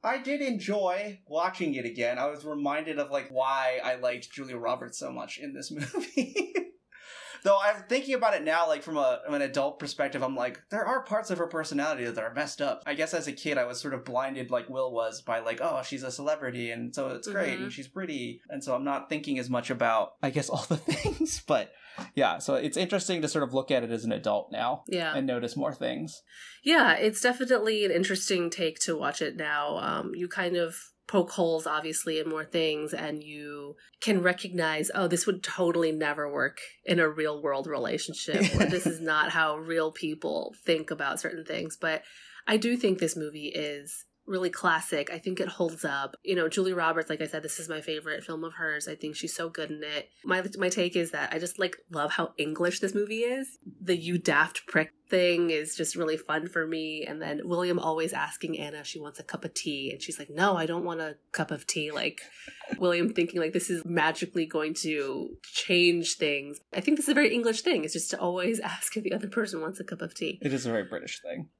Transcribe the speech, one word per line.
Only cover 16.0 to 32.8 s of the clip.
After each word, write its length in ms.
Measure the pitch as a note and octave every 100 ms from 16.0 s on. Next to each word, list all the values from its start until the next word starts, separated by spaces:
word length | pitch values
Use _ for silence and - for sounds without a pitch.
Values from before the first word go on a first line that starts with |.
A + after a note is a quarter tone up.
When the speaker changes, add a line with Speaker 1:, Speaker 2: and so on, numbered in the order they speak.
Speaker 1:
a 80 | B2+
celebrity, 580 | B2 C#3+ D3+ C3 B2 A#2
and 240 | A#2 A#2+
so 140 | C3 C3
it's 180 | C3 -
great, 260 | G3 E3
Speaker 2:
Mm-hmm. 100 | B2
Speaker 1:
and 80 | B2+
she's 160 | - C3+
pretty, 520 | F#3 F3+ C#3+ A#2+ A#2+ -
and 140 | C#3+
so 140 | C3+ B2+
I'm 80 |
not 240 | C#3 C#3 -
thinking 320 | D3+ D3 C3
as 100 | B2
much 200 | B2 A#2+
about, 420 | B2 A#2 A2+ G2 -
I 80 | C#3
guess, 180 | D3 -
<laughs> 20 |
all 140 | D3 -
the 80 | D#3
things, 680 | - - G#4+ - D#4+ - -
but 260 | A#2+ G2 - - - -
yeah, 240 | - A#2+ E2
so 160 | -
it's 220 | C3+ B2 C#3
interesting 440 | F3+ G3 F#3 F3+
to 60 | D3+
sort 140 | D#3+
of 80 | C3+
look 180 | C3 C3
at 100 | C3+
it 80 | A#2
as 140 | A#2
an 80 | A2+
adult 380 | G#2+ A2 G2+ -
now 300 | A2 A#2 D3 -
Speaker 2:
Yeah. 240 | F#3 D#3+
Speaker 1:
and 120 | D3 C3+
notice 300 | B2 A#2+ C#3+
more 180 | C3+
things. 480 | C3 B2+ B2 D#3 - _ - - -
Speaker 2:
Yeah, 300 | C#4 E4 F3+
it's 260 | D#3+ G#3+ G#3+
definitely 640 | B3 B3 B3+ B3 G#3+ G#3+
an 60 | G3+
interesting 600 | F3 F#3+ F#3 - F#3+ E3+
take 280 | E3+ E3 D#3
to 160 | - D#3+
watch 240 | C#3 -
it 160 | D3+ E3
now. 400 | D3+ D3 D3 D3+
Um, 340 | - D3+ D3+
you 120 | E3 F3
kind 300 | G3+ F3 F3
of 180 | E3 E3+ - _ -
poke 260 | G3+ E3+
holes, 340 | - E3+ D#3+ D#3
obviously, 520 | D#3 D#3+ D#3 - D#3
in 120 | D#3
more 160 | D#3 D#3
things, 480 | E3+ D#3+ D3+